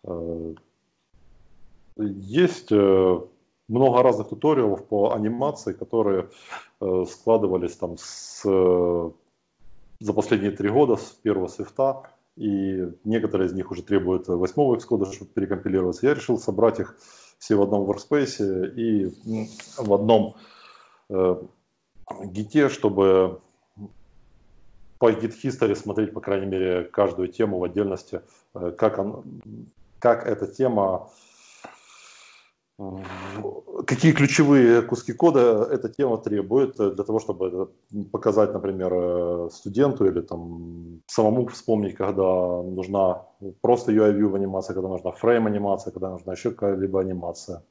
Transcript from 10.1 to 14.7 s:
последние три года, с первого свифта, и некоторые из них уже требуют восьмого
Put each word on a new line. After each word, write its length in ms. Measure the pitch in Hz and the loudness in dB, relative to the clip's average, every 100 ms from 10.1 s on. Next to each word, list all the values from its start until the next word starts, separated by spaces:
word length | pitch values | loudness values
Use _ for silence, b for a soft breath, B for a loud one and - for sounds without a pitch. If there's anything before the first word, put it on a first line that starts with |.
последние 380 | 107 - 107 101 | -2 2 0 0
три 180 | 92 101 | -2 0
года, 260 | 120 139 107 | 2 4 2
с 140 | - | -2
первого 380 | - 107 95 90 | -6 -2 -2 -2
свифта, 640 | - 98 - 135 135 - _ _ - | -8 -10 -2 -2 -2 -14 _ _ -8
и 560 | 107 98 98 95 90 82 | -4 -2 -2 -4 -6 -8
некоторые 460 | 107 110 104 98 90 | -4 -2 0 0 -2
из 40 | |
них 200 | 92 90 | -2 -8
уже 100 | 87 | -10
требуют 460 | - 98 90 92 92 | -2 0 0 -2 -2
восьмого 480 | 87 92 - 139 | -2 -2 2 2